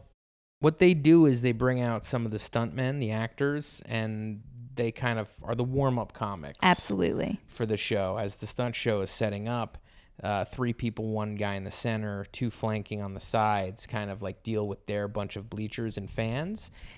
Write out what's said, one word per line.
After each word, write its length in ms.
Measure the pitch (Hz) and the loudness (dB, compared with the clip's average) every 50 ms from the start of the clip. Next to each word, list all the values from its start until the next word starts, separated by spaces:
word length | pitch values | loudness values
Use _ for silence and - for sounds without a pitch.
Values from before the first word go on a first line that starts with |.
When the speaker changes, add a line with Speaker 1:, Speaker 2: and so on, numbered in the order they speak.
| - - _ _ _ _ _ _ _ _ _ _ | -14 -20 _ _ _ _ _ _ _ _ _ _
Speaker 1:
what 180 | 143 156 156 - | 4 4 6 8
they 140 | 190 180 185 | 8 8 8
do 320 | 151 139 156 165 170 160 | 8 8 8 10 10 10
is 160 | 147 127 117 | 10 8 6
they 100 | 123 123 | 4 2
bring 300 | 117 110 123 127 127 127 | 2 4 2 2 4 2
out 220 | 123 120 113 104 - | 2 0 0 -2 -2
some 220 | - - 120 117 | -2 -2 0 0
of 60 | 110 | 0
the 60 | 107 104 | -2 -4
stuntmen, 600 | - - - 117 117 113 76 123 131 131 139 147 | -6 -2 0 0 0 0 -2 -2 0 0 0 0
the 120 | 127 107 | -2 0
actors, 680 | 110 110 113 113 - - 143 143 143 147 143 - - - - | 0 -2 -2 -4 -2 0 0 0 0 -2 -4 -6 -10 -12 -8
and 560 | - 117 113 110 110 110 107 110 110 107 104 - - 127 120 120 123 - | -4 -4 -2 -2 -2 -4 -4 -4 -6 -6 -8 -12 -16 -16 -16 -16 -10 -4
they 180 | - 117 117 | -2 -2 -2
kind 280 | 117 - 139 120 117 110 | -2 0 -2 0 0 0
of 100 | 104 - - - - | -4 -6 -10 -12 -6
are 120 | 98 120 | -4 -2
the 80 | 120 123 | 0 0
warm-up 500 | 127 131 139 139 135 127 120 104 - - | 0 2 2 2 2 2 0 -2 -4 -6
comics 460 | - 110 101 98 87 73 71 - - | -6 -6 -4 -4 -6 -10 -12 -6 2
Speaker 2:
Absolutely. 800 | - 185 180 - - - 202 190 175 80 - - - - - - - | 4 4 4 4 2 -4 0 2 2 2 2 0 -2 -2 -4 -6 -8
Speaker 1:
for 200 | - - - 120 | -16 -6 -6 -2
the 120 | 107 110 | -2 0
show. 400 | 98 - - 113 101 95 92 95 | -2 0 0 0 0 0 0 -2
As 200 | 113 107 101 - | -2 -4 -4 -6
the 100 | - 113 | -6 -8
stunt 280 | 107 - - 123 123 120 | -6 -4 -2 -2 -2 -2
show 260 | - - 120 107 101 | -2 0 0 0 0
is 100 | 95 - | 0 -2
setting 360 | - - 117 107 101 101 104 | -2 -2 -2 0 0 -2 -4
up, 300 | 117 120 120 113 - - - - - - - - - - - - | -4 -2 -2 -4 -6 -8 -16 -18 -20 -20 -20 -20 -20 -16 -6 -4
uh, 220 | 98 104 98 92 | -2 0 0 -2
three 260 | - - - 127 120 117 | -2 -2 -2 0 0 0
people, 340 | - 123 117 107 - 110 110 | 0 -4 -4 -4 -4 -4 -2
one 260 | 110 107 107 107 104 | -2 -2 -2 -2 -2
guy 200 | 101 104 101 101 | -2 -2 -2 -2
in 100 | 98 95 | -4 -6
the 60 | 104 | -6
center, 540 | - - - 120 113 110 107 104 101 98 98 - | -8 -4 -2 -2 -2 0 -2 -4 -4 -6 -8 -8
two 180 | - - 127 117 | -6 -4 -4 -4
flanking 520 | - - - 110 110 107 101 - 110 104 | -2 -2 -2 0 0 -2 -2 -4 -6 -6
on 120 | 101 98 98 | -4 -6 -6
the 60 | 92 | -8
sides, 640 | - - - 113 107 107 107 101 95 92 101 - - | -6 0 2 2 4 4 4 2 0 -2 -4 -8 -8
kind 240 | - - 107 104 101 | -6 -4 -4 -4 -4
of, 120 | 95 95 | -6 -6
like, 220 | 98 95 98 - - | -6 -6 -8 -6 -4
deal 220 | 113 110 107 104 | -2 0 0 0
with 180 | 104 98 - _ | -2 -4 -6 _
their 220 | - 104 104 101 101 | -4 -2 -2 -2 -2
bunch 260 | 104 104 101 98 - | -2 -4 -4 -4 -6
of 140 | 101 98 117 | -10 -10 -8
bleachers 480 | - 107 107 104 - - 117 113 104 | -6 -6 -6 -6 -4 -4 -4 -4 -4
and 120 | 107 98 92 | -6 -8 -6
fans. 640 | - - 113 113 117 135 160 185 214 214 - - - - - - - | -4 -2 -2 -2 -2 -2 -4 -4 -6 -8 -10 -12 -14 -16 -16 -8 -8